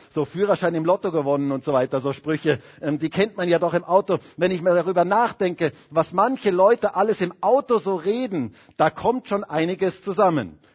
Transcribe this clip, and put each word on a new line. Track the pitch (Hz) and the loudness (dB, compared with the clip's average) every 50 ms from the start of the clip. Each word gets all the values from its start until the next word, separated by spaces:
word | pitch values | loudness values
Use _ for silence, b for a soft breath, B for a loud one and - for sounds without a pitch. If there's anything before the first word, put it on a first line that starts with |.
| B B - | B B -6
so | 156 147 | -4 -4
Führerschein | - - 170 202 202 196 165 185 170 170 | -4 -4 -2 0 0 0 0 0 -2 -2
im | 165 160 | 0 0
Lotto | 170 185 196 - 196 | 0 0 0 0 -2
gewonnen | 160 160 143 139 143 143 143 139 | -2 -2 0 0 0 0 0 -2
und | 139 135 - | -4 -4 -2
so | 151 143 | 0 0
weiter, | 131 127 - - 131 | 0 0 0 -2 -4
so | 123 139 135 | -4 -4 -6
Sprüche, | - - 151 156 147 - 156 143 107 B B B B - | -6 -4 -4 -4 -2 0 -2 -2 -2 B B B B -6
ähm, | 151 147 151 | -4 -4 -4
die | 156 156 | -4 -4
kennt | - 185 196 220 196 | -2 -2 -2 -2 -2
man | - 180 175 | -4 0 0
ja | 170 165 | 2 2
doch | 175 170 160 | 2 0 -2
im | 175 180 | -2 0
Auto. | 165 170 190 - - 185 156 B B B - | 2 2 2 2 2 -2 -4 B B B -2
Wenn | 170 180 | 0 0
ich | 185 175 | 0 0
mir | 156 185 175 | 0 2 2
darüber | 175 160 175 190 180 170 | 2 0 0 2 0 2
nachdenke, | 175 202 220 240 220 - - 196 180 175 - 170 151 B B B _ | 2 2 2 2 0 -2 -2 -4 -4 -2 -2 -2 -4 B B B _
was | - 165 160 - - | -2 -2 -2 0 0
manche | 185 202 247 269 - - 208 | 0 0 0 0 -2 -2 0
Leute | 180 180 185 208 240 240 - 208 - | 2 4 4 4 4 2 0 -2 0
alles | 180 202 220 208 - | 0 0 0 0 -2
im | 185 175 - - | -2 -4 -4 -4
Auto | - 196 240 269 240 - 247 214 | 0 2 2 2 2 0 -2 -2
so | 151 190 196 | 0 -2 -4
reden, | 175 151 196 214 240 254 240 190 160 123 107 B B B B B - | -2 -2 -2 -2 -2 -4 -4 -4 -4 -6 -6 B B B B B 0
da | 156 160 | 0 0
kommt | - - - 202 240 254 - - | 0 0 -2 -2 -2 -2 -4 -4
schon | 208 202 208 | -4 -4 -4
einiges | - 151 156 160 170 185 151 190 185 170 - - | -4 -4 -2 -2 -2 -2 -2 -2 -2 -4 -4 -8
zusammen. | 202 190 175 214 185 165 143 110 85 76 b b b b | -6 0 2 2 2 2 0 -2 -4 -8 b b b b